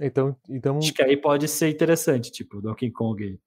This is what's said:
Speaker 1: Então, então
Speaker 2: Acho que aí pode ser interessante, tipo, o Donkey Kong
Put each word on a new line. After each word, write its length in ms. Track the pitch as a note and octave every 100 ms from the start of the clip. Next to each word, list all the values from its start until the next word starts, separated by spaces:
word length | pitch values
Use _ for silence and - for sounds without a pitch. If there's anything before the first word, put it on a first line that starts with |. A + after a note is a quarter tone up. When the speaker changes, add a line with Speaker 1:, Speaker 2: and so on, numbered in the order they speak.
Speaker 1:
Então, 360 | C#3+ C3+ C3+ C3+ -
então 300 | C3 C#3 C#3+
Speaker 2:
Acho 140 | D#3
que 80 | C#3+
aí 140 | C3+ C#3+
pode 320 | D3+ C#3+ D3+
ser 200 | - D#3+
interessante, 600 | D3+ E3 E3 - C3 A#2
tipo, 280 | - G#2 G2+
o 40 |
Donkey 280 | G#2+ A2 B2
Kong 480 | A2 A2+ G#2 G#2 F#2+